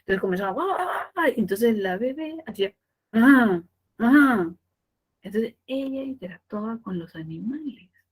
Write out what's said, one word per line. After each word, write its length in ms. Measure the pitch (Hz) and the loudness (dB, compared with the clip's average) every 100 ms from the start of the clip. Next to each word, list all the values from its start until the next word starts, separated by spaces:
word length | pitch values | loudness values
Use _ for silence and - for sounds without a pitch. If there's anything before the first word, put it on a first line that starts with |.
Entonces 200 | - 190 | -2 -2
comenzaba, 420 | 196 180 196 190 | -2 -4 -4 -4
Ah, 140 | 359 370 | -4 -2
ah, 100 | 359 | -4
ah, 220 | - - - | -6 -8 -2
ah, 120 | 311 247 | 0 0
entonces 400 | 185 196 233 220 | -2 0 0 2
la 180 | 190 185 | -2 -2
bebé 380 | 247 277 311 320 311 | -4 -6 -10 -10 -14
hacía, 280 | - 196 _ _ _ _ | -6 -6 _ _ _ _
Ah, 500 | 220 240 277 233 180 170 _ _ _ | 4 8 8 6 2 -2 _ _ _
ah. 520 | 233 285 277 233 170 175 _ _ _ _ _ _ | 4 6 6 4 0 -6 _ _ _ _ _ _
Entonces 320 | 185 196 226 - _ | -6 -2 -4 -6 _
ella 360 | 262 269 269 | -6 -6 -8
interactuaba 760 | 269 262 185 175 _ 214 214 226 | -8 -10 -14 -16 _ -8 -8 -8
con 160 | 226 180 | -8 -8
los 160 | 165 - | -8 -12
animales. 760 | 160 160 196 285 302 220 185 _ _ | -12 -10 -8 -8 -10 -14 _ _ _